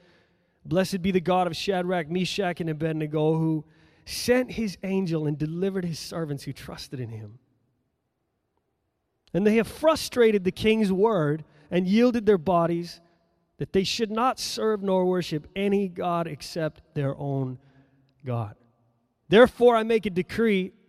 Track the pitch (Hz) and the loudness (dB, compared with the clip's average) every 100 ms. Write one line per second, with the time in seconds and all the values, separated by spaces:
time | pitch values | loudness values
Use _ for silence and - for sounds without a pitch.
0 | _ _ _ _ _ _ 143 165 190 196 | _ _ _ _ _ _ -2 0 0 -2
1 | 180 185 165 185 175 160 - 185 180 180 | 0 0 2 0 0 -2 -4 -2 -2 -2
2 | 147 180 175 - 185 170 165 151 160 156 | -2 -4 -2 -2 -4 -4 -4 -4 -4 -2
3 | 151 156 156 160 160 156 - _ _ _ | -2 0 2 2 2 0 -6 _ _ _
4 | - - - 247 247 - 220 165 190 190 | -14 -4 0 2 0 -4 -6 -6 -4 -2
5 | 185 160 151 147 151 170 190 190 175 160 | 0 -2 -2 -2 -4 -4 -4 -4 -6 -6
6 | - 185 160 139 - 127 - 170 - 131 | -8 -8 -6 -8 -10 -12 -14 -16 -12 -10
7 | 117 110 107 120 _ _ _ _ _ _ | -10 -10 -14 -20 _ _ _ _ _ _
8 | _ _ _ _ _ _ _ _ _ _ | _ _ _ _ _ _ _ _ _ _
9 | _ _ _ 170 208 220 214 - 311 311 | _ _ _ 0 2 2 0 0 2 2
10 | - 247 226 208 180 - 220 220 208 190 | 0 4 4 4 0 0 2 2 2 2
11 | 220 208 147 156 151 _ - 175 185 214 | 2 2 0 -2 -6 _ -4 -2 2 4
12 | 247 240 208 196 151 175 170 170 170 - | 4 4 2 2 2 2 2 -2 -6 -14
13 | _ _ _ _ _ - 147 190 190 - | _ _ _ _ _ -12 -2 0 0 -2
14 | 220 220 254 - - - 220 214 196 185 | -2 0 0 0 -6 -4 -2 0 0 2
15 | 180 180 165 156 - 196 202 202 196 175 | 2 0 -2 -6 -6 -4 0 2 0 -4
16 | 175 170 165 143 - 175 156 - - - | -2 -2 -4 -8 -10 -6 -6 -6 -10 -4
17 | 135 143 143 135 131 127 _ _ _ _ | -4 -4 -4 -4 -4 -8 _ _ _ _
18 | _ _ 135 117 104 - _ _ _ _ | _ _ -6 -4 -6 -10 _ _ _ _
19 | _ _ - 185 247 - 240 233 220 226 | _ _ 4 6 6 6 4 4 2 0
20 | 208 180 - - 226 190 185 - | 0 -4 -4 0 2 2 0 -8